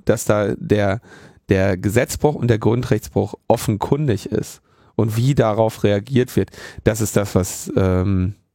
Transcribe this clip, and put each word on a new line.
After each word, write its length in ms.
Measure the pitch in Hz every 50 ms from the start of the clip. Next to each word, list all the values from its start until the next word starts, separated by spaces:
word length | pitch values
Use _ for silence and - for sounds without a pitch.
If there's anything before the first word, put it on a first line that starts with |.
| -
dass 200 | - 104 110 -
da 300 | - 107 104 104 98 62
der, 440 | - - - 104 104 101 98 95 117 - - - - - - - _ _ -
der 280 | 95 95 95 104 95
Gesetzbruch 580 | 90 101 104 101 120 135 - - - - 151 151
und 140 | - - 120
der 100 | 113 107
Grundrechtsbruch 760 | - - 117 123 123 - 107 107 - - - 98 98 95 - - _
offenkundig 800 | _ 113 113 - - 110 98 - - 143 143 156 139 101 - -
ist 360 | - - - - - - - _ _ _ _ _ _ _
und 200 | - 107 113 107
wie 180 | 113 120 135 143
darauf 500 | 127 117 110 104 110 113 113 - - -
reagiert 500 | 104 101 101 104 123 139 127 123 - -
wird, 160 | 101 98 - - - - - - - -
das 180 | 113 110 107
ist 160 | 110 - -
das, 180 | - 101 98 -
was, 360 | 95 90 - - - - 196 311
ähm, 580 | - 95 92 92 92 90 101 98 92 92 101 101 - _ _ _